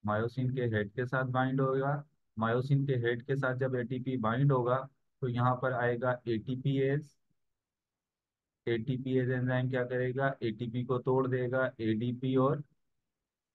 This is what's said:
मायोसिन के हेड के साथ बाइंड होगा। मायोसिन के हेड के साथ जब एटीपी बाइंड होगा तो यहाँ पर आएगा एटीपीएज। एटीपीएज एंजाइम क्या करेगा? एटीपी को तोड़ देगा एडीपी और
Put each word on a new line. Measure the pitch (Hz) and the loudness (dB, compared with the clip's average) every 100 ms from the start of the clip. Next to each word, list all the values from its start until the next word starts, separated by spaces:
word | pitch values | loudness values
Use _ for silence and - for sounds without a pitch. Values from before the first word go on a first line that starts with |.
मायोसिन | 104 107 117 - 127 | -2 -2 -2 -2 -2
के | 123 | 0
हेड | 120 110 104 | 0 0 -2
के | - 127 | -4 -2
साथ | 131 | -2
बाइंड | 127 127 131 135 | 0 0 0 2
होगा। | 135 135 135 147 - _ _ - | 2 2 0 -2 -6 _ _ -4
मायोसिन | 113 120 131 139 139 | 0 0 2 2 2
के | 127 | 0
हेड | 117 120 | 0 -2
के | - 135 | -2 -2
साथ | 135 127 | -2 0
जब | 131 | -2
एटीपी | 127 120 127 127 131 | -2 -4 -4 -4 -2
बाइंड | 110 120 143 | 0 4 4
होगा | 131 120 127 135 _ _ _ | 4 2 0 -2 _ _ _
तो | 131 | -4
यहाँ | 120 123 127 | 2 2 2
पर | 131 | 0
आएगा | 123 120 120 127 123 - | 0 0 2 0 -2 -2
एटीपीएज। | 113 101 127 139 139 135 143 147 _ _ _ _ _ _ _ _ _ _ _ _ _ _ _ - | -4 -2 -4 0 2 2 0 -4 _ _ _ _ _ _ _ _ _ _ _ _ _ _ _ -2
एटीपीएज | 117 113 127 131 127 123 | -2 0 -4 0 0 0
एंजाइम | 127 127 127 127 | 0 0 0 0
क्या | 127 | -2
करेगा? | 123 127 127 123 135 135 | -2 -2 -2 0 -2 0
एटीपी | 117 104 120 123 | -4 -4 -4 -4
को | 120 127 | -2 -2
तोड़ | 127 131 131 | 2 2 2
देगा | 127 123 131 127 - | 0 0 0 -2 -2
एडीपी | 110 110 120 123 131 131 | 0 0 0 -2 0 2
और | 131 147 - _ _ _ _ _ _ _ _ | 4 2 -6 _ _ _ _ _ _ _ _